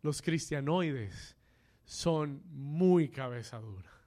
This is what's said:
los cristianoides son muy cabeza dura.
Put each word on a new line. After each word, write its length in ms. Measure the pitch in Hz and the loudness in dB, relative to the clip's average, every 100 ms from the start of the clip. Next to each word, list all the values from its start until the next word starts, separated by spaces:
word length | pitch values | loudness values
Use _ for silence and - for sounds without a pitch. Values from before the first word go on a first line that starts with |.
los 220 | 151 143 | -2 -2
cristianoides 1120 | - 160 - 147 139 175 170 135 101 - - - _ _ _ _ | 0 0 0 -4 0 0 0 -2 -6 -10 -16 -20 _ _ _ _
son 580 | _ - 170 160 151 139 - | _ -4 0 2 0 -6 -12
muy 640 | 143 139 151 185 180 156 | -10 -6 4 8 8 6
cabeza 480 | - 131 120 110 117 | -2 -6 -6 -8 -10
dura. 300 | 110 95 92 - | -10 -12 -14 -20